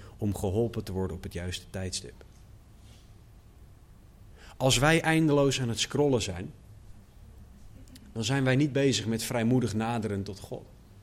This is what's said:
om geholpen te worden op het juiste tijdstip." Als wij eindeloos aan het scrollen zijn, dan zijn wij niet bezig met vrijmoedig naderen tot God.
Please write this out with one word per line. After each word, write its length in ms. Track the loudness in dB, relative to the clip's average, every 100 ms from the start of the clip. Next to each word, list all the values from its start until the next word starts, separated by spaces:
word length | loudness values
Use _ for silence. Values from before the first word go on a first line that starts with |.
| -18 -6
om 180 | -4
geholpen 500 | -2 -2 0 0 -4
te 80 | -6
worden 240 | -4 -4 -6
op 60 |
het 100 | -8
juiste 340 | -8 -8 -8 -10
tijdstip." 540 | -8 -6 -8 -10 -18 -20 -20 -20 -20 -20 -20 -20 -20 -20 -20 -20 -20 -20 -20 -20 -20 -20 -20 -20 -20 -20 -20 -18 0
Als 220 | 2 4
wij 220 | 4 4
eindeloos 600 | 4 4 4 6 4 2
aan 80 | -2
het 120 | -2
scrollen 420 | -2 0 2 2
zijn, 300 | 0 -6 -10 -14 -20 -20 -20 -20 -20 -20 -20 -20 -20 -20 -20 -20 -20 -20 -14
dan 120 | -6
zijn 200 | -2 0
wij 120 | 4 4
niet 160 | 2
bezig 340 | 4 2 2 0
met 160 | -2
vrijmoedig 520 | -2 0 4 4 2
naderen 480 | -2 -2 -2 -2 -4
tot 180 | -6 -10
God. 260 | -12 -12 -12 -20 -20 -20